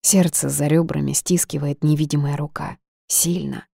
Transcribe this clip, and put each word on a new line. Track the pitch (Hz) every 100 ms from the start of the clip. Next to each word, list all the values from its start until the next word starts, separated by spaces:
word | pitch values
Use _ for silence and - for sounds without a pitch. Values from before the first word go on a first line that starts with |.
Сердце | - 190 170 - 139
за | 143 147
ребрами | 156 160 147 139
стискивает | 139 - 180 - 147 143 143
невидимая | 151 151 156 147 143 143
рука. | 147 - - - _ _ _
Сильно. | - 170 180 139 131 -